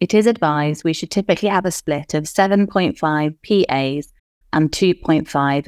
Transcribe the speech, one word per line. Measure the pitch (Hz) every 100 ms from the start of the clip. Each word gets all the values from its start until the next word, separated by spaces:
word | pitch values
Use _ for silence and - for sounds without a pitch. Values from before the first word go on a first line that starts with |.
it | 180
is | 214 220
advised | 233 160 151 147 151
we | 170
should | 160 165
typically | - 190 175 208
have | 196
a | 185
split | - - 147 147
of | 156 151
seven | - 196 202 202
point | 196 185 -
five | 160 151 151 156
P | - 202 -
As | 135 135 143 143 _ _ _ _
and | 160 156
two | - 185
point | 180 - 156 156
five | 147 139 139